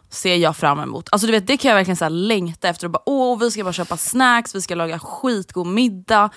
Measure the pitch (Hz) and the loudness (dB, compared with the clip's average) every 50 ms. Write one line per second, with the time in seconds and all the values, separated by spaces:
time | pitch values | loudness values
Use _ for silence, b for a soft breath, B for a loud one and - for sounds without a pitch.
0 | _ - - - - 185 180 175 165 156 151 - 165 143 147 151 139 123 113 165 | _ -16 -10 -4 0 2 2 4 4 2 2 2 2 2 2 0 -2 -8 -8 -8
1 | - - 208 196 220 220 220 208 185 262 285 - - 254 214 190 180 185 180 - | -4 0 0 2 2 2 2 2 2 0 -2 2 4 4 4 4 4 2 0 0
2 | 170 156 165 175 196 226 220 196 175 170 165 - - 175 - - 175 170 165 - | -2 -2 -2 -2 0 0 0 0 -2 -4 -6 -4 -4 -4 -2 -2 -6 -6 -6 -4
3 | - 269 285 269 254 247 247 208 240 233 208 214 190 180 170 185 170 - 175 170 | -2 -2 0 0 2 0 0 0 0 -2 -2 -2 -4 -4 -4 -4 -4 -6 -4 -4
4 | - - - 254 262 247 240 233 233 - - 190 - - 175 170 165 165 165 160 | -2 -2 2 2 4 4 4 2 0 -2 -6 -8 -6 -6 -4 -4 -4 -4 -6 -8
5 | - - - - - 254 233 196 - - - 185 170 175 190 233 254 233 190 185 | -10 -12 -10 -4 -2 -2 -2 -2 -4 -6 -6 -6 -4 0 2 2 2 2 0 -2
6 | 190 - 220 208 208 208 B | -2 2 2 4 4 2 B